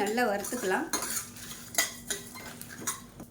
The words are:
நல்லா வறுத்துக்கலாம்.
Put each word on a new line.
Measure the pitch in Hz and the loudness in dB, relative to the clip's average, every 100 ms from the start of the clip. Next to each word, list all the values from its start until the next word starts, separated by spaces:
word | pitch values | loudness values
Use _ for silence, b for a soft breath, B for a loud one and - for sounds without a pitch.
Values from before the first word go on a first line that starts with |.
நல்லா | 202 233 233 | 6 6 6
வறுத்துக்கலாம். | 202 196 233 190 214 320 - - - - - - - - - - - - - - - - - - - - - - - - | 4 2 0 4 4 2 0 0 -2 -4 -10 -10 -10 -2 2 2 0 -4 -4 -4 -8 -10 -8 -10 -6 -4 -4 -8 -14 -14